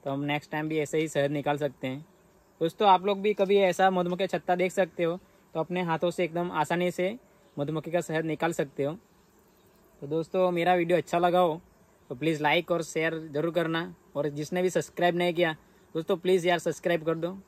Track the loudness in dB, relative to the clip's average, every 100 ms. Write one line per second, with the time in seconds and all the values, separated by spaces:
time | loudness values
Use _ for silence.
0 | -6 -6 -4 -4 -4 -6 -2 -2 -2 -2
1 | -2 0 0 0 -2 -2 -2 -4 -8 -8
2 | -14 _ _ _ _ _ -4 2 6 6
3 | 4 0 0 2 4 6 4 4 4 4
4 | 0 -2 -2 -4 -2 0 0 0 -2 0
5 | -2 -2 _ _ _ -8 -4 -4 -2 0
6 | -2 -2 -4 -2 -4 -2 -2 0 0 -2
7 | -4 -4 _ _ _ -8 -4 -4 -2 -4
8 | -2 -4 -2 -2 -2 -2 -6 -2 -4 -4
9 | _ _ _ _ _ _ _ _ _ _
10 | -4 -4 -2 2 2 4 4 4 4 2
11 | 2 0 2 4 2 0 _ _ _ _
12 | _ -4 -2 0 2 2 2 -2 -2 -2
13 | -2 -4 -6 -4 -2 0 -2 -2 -6 -12
14 | _ -4 -4 -4 -6 -2 0 0 -4 2
15 | 2 2 0 2 0 -2 _ _ _ -8
16 | -2 -2 2 2 2 0 -2 -4 0 0
17 | 0 -2 -4 -8